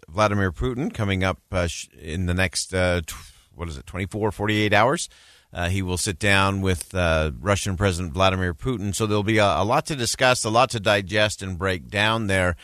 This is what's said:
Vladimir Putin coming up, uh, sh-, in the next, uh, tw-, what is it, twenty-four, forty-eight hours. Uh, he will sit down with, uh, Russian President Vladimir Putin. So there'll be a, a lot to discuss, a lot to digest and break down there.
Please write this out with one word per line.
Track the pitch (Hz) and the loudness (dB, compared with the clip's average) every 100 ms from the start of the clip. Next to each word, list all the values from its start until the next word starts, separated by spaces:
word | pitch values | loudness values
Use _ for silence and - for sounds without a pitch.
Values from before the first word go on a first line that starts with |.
| - | -8
Vladimir | 90 107 104 95 | 0 2 2 0
Putin | 80 127 120 208 | -2 -4 -4 -6
coming | - 101 92 | -4 -2 0
up, | 95 92 _ | 0 -2 _
uh, | 92 87 | -2 -2
sh-, | - - - | -4 -12 -14
in | 82 87 90 | -8 -4 -2
the | |
next, | 90 92 - - | 0 0 -2 -4
uh, | 92 90 87 80 | 0 2 0 -2
tw-, | - - - _ | -12 -18 -20 _
what | - 85 | -12 -10
is | 67 | -10
it, | - | -12
twenty-four, | 92 95 104 107 | -10 -8 -4 -4
forty-eight | - 104 107 107 | -2 0 0 4
hours. | 104 120 170 - - - _ _ | 4 4 2 -6 -14 -20 _ _
Uh, | 87 87 | -6 -2
he | 98 | -2
will | 90 90 | -2 -2
sit | 107 85 | -4 -2
down | 101 98 98 98 | 2 4 4 2
with, | 95 90 - | 0 0 -4
uh, | 92 85 80 78 60 | -2 2 2 0 -2
Russian | 90 98 101 | 0 0 0
President | 87 101 87 87 | 0 0 0 -4
Vladimir | 90 95 92 90 | 0 2 2 -2
Putin. | 82 131 113 101 | -4 -6 -4 -4
So | 95 107 | -2 0
there'll | 104 | 0
be | 104 110 | 2 2
a, | 101 | 4
a | 78 | 2
lot | 101 143 - | 2 0 -2
to | 143 | -4
discuss, | 113 - 127 127 | -4 2 2 2
a | 113 | 2
lot | 113 131 | 2 2
to | 117 | 2
digest | 107 104 92 107 107 - | 2 2 2 0 0 0
and | 95 85 | -8 -4
break | 95 92 - | -2 -4 -4
down | 101 107 113 101 | 0 0 0 2
there. | 95 90 85 | 2 2 0